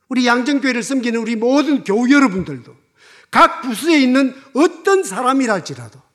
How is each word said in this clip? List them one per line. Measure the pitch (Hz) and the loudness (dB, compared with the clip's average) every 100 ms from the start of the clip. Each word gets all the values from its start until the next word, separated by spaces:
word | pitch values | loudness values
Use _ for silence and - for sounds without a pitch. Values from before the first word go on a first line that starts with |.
| _ | _
우리 | 254 247 | -2 2
양정교회를 | 240 247 285 262 240 | 0 0 -2 -2 -2
섬기는 | 226 269 240 226 | -4 -4 -2 -4
우리 | 220 233 | -4 -2
모든 | 233 269 294 277 | 0 2 2 -2
교우 | - 196 247 | -2 -2 2
여러분들도, | 285 277 190 156 135 117 - _ _ _ - _ | 4 2 0 -6 -10 -16 -20 _ _ _ -20 _
각 | - 339 - | 4 4 2
부서에 | - - 311 311 | -8 -4 2 2
있는 | 262 254 269 - - | 4 2 0 -4 -8
어떤 | 247 339 - - 392 | 0 0 0 0 0
사람이랄지라도 | 359 190 254 269 254 202 143 131 117 135 _ | 0 -4 -2 0 0 -2 -6 -14 -16 -20 _